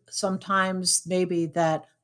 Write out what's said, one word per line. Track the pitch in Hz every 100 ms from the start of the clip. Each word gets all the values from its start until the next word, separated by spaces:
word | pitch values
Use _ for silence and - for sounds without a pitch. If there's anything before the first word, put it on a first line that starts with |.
| _
sometimes | - 196 190 190 190 190 185 180 - 165
maybe | 180 180 170 165
that, | 170 165 156 - _